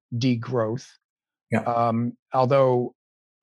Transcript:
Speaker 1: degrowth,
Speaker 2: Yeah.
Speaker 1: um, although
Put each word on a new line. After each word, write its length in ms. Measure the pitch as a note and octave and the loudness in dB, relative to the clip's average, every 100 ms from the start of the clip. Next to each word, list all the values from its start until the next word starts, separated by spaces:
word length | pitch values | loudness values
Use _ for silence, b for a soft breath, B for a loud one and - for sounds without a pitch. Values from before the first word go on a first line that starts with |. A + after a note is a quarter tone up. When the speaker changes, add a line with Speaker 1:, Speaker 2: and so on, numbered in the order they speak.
| - | -10
Speaker 1:
degrowth, 720 | A#2+ C3 A#2+ A2+ B2+ A2 B2 - _ _ _ _ _ - | -2 0 0 -2 -2 -2 -4 -10 _ _ _ _ _ -6
Speaker 2:
Yeah. 120 | A2+ | -6
Speaker 1:
um, 540 | A#2+ A#2 A#2 A2+ A#2+ - _ | -2 0 0 0 -2 -6 _
although 600 | C3 B2+ C#3 C3 B2 B2 _ _ _ _ _ | 0 2 4 4 2 -2 _ _ _ _ _